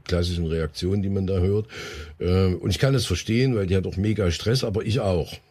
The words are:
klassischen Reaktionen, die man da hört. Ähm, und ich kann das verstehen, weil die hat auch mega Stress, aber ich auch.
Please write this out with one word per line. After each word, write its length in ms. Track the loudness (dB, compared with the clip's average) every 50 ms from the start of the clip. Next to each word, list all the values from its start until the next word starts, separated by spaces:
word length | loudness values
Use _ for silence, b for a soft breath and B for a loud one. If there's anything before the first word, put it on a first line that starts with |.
| -4
klassischen 420 | -2 0 0 0 0 0 -2 -2
Reaktionen, 560 | 0 0 -2 -2 -4 -4 -4 -2 0 0 0
die 80 | 0 0
man 160 | -2 -2 0
da 120 | 0 0 2
hört. 260 | 2 2 2 0 -2 B B B B B B B B B B -4
Ähm, 380 | 0 2 4 4 4 4 2 0
und 120 | 0 -2
ich 80 | 0 2
kann 140 | 2 2
das 120 | 2 2 0
verstehen, 520 | 0 -2 -2 -2 0 0 2 2 2 2
weil 100 | 0 0
die 80 | 2 0
hat 100 | 0 0 -2
auch 80 | -2
mega 340 | -2 0 0 0 2 2 0
Stress, 320 | 0 0 0 0 0 0
aber 240 | 0 -2 -2 -2 -2
ich 140 | 0 -2 0
auch. 340 | 0 2 0 0 -2 -4 -8 -16 -20 _